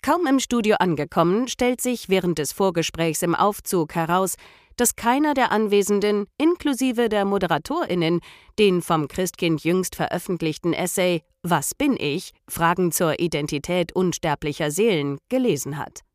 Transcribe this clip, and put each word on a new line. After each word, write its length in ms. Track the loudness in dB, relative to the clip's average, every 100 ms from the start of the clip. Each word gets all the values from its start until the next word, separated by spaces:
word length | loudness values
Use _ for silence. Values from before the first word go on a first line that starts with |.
Kaum 240 | 0 0 2
im 120 | 2
Studio 380 | 2 0 2 2
angekommen, 680 | 2 0 -2 2 2 2 0
stellt 320 | 0 0 0
sich 280 | -2 -4 0
während 300 | 0 2 -2
des 140 | -4
Vorgesprächs 720 | 0 0 0 -4 -2 -2 0
im 120 | 0
Aufzug 600 | 2 2 0 -4 -2 0
heraus, 400 | -2 0 0 0 -4 -14 -20 _ -2
dass 200 | 0 0
keiner 380 | 0 2 2
der 180 | 2 2
Anwesenden, 760 | 2 2 2 2 2 2 0 -2 _
inklusive 720 | 2 2 0 0 0 2 2
der 160 | 2
ModeratorInnen, 960 | 2 0 0 -2 -2 -4 -2 0 2 0 -4 -20 _ 2
den 240 | 4 4
vom 240 | 0 -2 -2
Christkind 560 | -4 -4 -2 -2 0
jüngst 320 | 0 0 -2
veröffentlichten 800 | -4 -4 -4 -6 -4 -4 -2 -4
Essay 500 | -2 -2 0 0 0 _ _
„Was 300 | -2 0 -2
bin 220 | -2 0 0
ich? 360 | -2 -4 -6 _ _
Fragen 420 | -2 0 2 0
zur 300 | 2 0 0
Identität 720 | -2 -2 -4 -6 -2 -2 -2
unsterblicher 800 | 0 -2 -2 -4 -2 -4 -4 -4
Seelen“ 460 | 0 2 2 -2 -6 _
gelesen 500 | -2 0 -2 -4 -8
hat. 220 | -10 -14 _